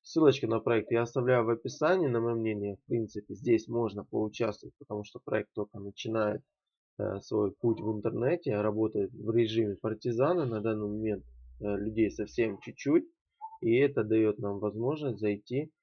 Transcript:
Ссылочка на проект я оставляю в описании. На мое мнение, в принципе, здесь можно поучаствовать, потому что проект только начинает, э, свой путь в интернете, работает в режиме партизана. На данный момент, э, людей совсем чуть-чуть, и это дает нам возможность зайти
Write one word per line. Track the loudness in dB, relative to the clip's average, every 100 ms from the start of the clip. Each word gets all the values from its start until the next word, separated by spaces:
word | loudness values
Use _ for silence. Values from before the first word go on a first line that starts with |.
Ссылочка | -4 4 6 6 0
на | 0
проект | 2 0 2
я | 0
оставляю | 0 0 2 4
в | 4
описании. | -2 -4 0 2 2 2
На | 2
мое | 0
мнение, | 0 0 -2 -4 -6
в | -2
принципе, | -2 -2 -8 -12
здесь | -6 2 2 2
можно | -2 -2 -4
поучаствовать, | -4 -2 -2 -2 -4 -4 -16 _
потому | -10 -8
что | -8 -14
проект | -4 -4 -4
только | -6 -6 -8
начинает, | -12 -8 -4 0 0 -2 _ _ _ _ _ -6
э, | -4 -4
свой | -2 0 0
путь | 0 -2 0
в | -2
интернете, | -2 -4 0 0 0 0 0
работает | 0 2 0 0 -4
в | -4 0
режиме | 2 2 2 0
партизана. | -2 -6 -4 -4 0 2 2
На | 0 -2
данный | -2 -2 -4
момент, | -2 -2 -4 -8 -20 -20 -8
э, | -4 -2
людей | -2 0 0
совсем | 0 -6 0 -2 -2
чуть-чуть, | -12 -6 2 2 2 _ _ _ -18 -4
и | 2 4
это | 4 2
дает | 2 4 4 2
нам | -4 -2
возможность | -4 -2 -4 -2 -4 -2
зайти | -2 -2 -2 -4 -4 _